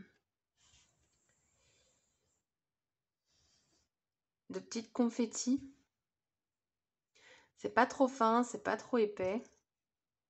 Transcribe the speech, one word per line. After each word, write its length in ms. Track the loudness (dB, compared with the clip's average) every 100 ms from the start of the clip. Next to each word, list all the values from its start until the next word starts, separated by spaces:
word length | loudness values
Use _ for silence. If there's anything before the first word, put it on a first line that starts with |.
| -14 _ _ _ _ _ _ _ _ _ _ _ _ _ _ _ _ _ _ _ _ _ _ _ _ _ _ _ _ _ _ _ _ _ _ _ _ _ _ _ _ _ _ _ -10
de 80 | -10
petites 340 | -8 -10 -6
confettis. 720 | 0 0 0 -2 -2 -2 -2 -4 -18 _ _ _ _ _ _ _ _ _ _ _ _ _ _ -20 -20 _ _
C'est 160 | -2 2
pas 100 | 2
trop 220 | 4 0
fin, 360 | 4 4 4
c'est 200 | 2 -2
pas 120 | -4 -4
trop 220 | 0 0
épais. 460 | 2 0 -4 -4 -8 _ _ _ _ _ _ _